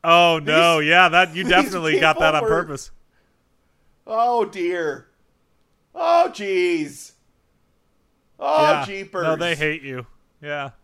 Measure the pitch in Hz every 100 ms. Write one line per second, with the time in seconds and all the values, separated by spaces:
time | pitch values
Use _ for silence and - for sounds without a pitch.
0 | 165 170 175 160 147 156 170 160 151 175
1 | 180 170 185 165 185 180 190 185 160 170
2 | 160 156 160 156 220 170 165 139 - -
3 | _ _ _ _ _ _ _ _ _ _
4 | - 220 240 240 214 190 175 175 160 -
5 | _ _ _ _ _ _ _ _ _ 339
6 | 330 339 359 - 202 190 180 170 147 131
7 | - _ _ _ _ _ _ _ _ _
8 | _ _ _ _ 277 311 302 151 170 196
9 | 196 185 165 156 175 151 151 156 139 127
10 | 117 _ _ _ 147 147 139 _